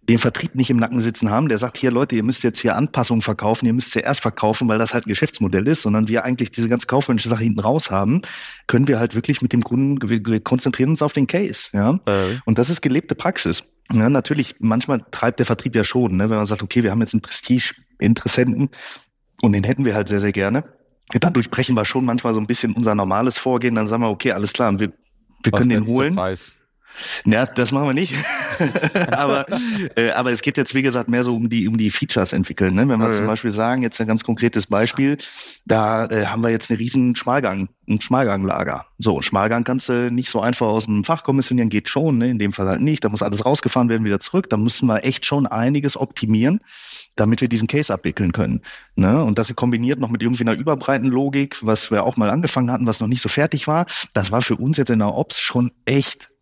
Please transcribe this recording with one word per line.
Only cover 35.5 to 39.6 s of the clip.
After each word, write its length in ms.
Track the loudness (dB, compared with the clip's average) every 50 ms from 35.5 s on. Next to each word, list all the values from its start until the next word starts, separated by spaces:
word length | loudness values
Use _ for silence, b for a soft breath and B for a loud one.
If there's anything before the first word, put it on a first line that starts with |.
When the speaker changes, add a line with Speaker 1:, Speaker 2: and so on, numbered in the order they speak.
| B B B
Speaker 1:
da, 400 | 0 2 2 2 2 0 0 -2
äh, 180 | 0 0 0 0
haben 160 | 0 -2 0
wir 60 | 0 0
jetzt 220 | 0 0 0 -2
eine 100 | -4 -2
riesen 340 | -2 -2 0 2 2 2 0
Schmalgang-, 540 | 0 -2 0 0 0 0 0 -2 -2 -6 -6 _ _ _
ein 140 | -2 -2 -2
Schmalganglager. 840 | 0 0 2 2 2 2 0 0 0 0 0 0 -2 -4 -4 -8 -10 _ _
So, 240 | -2 0 0 0 0
Schmalgang 440 | -2 -2 0 2 2 2 0 0